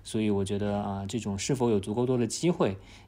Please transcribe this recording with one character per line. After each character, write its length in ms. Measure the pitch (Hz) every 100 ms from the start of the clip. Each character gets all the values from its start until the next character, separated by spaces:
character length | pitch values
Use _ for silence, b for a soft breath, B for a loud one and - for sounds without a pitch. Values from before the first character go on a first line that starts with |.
所 160 | - 113
以 80 | 107
我 160 | 98
觉 140 | 98 101
得， 200 | 104 104
啊， 280 | 104 98 98
这 100 | 123
种 200 | 104 98
是 160 | -
否 160 | 127 120
有 100 | 104
足 140 | 95
够 100 | 107
多 140 | 123 127
的 80 | 113
机 240 | - 165
会， 260 | 175 131 95 B B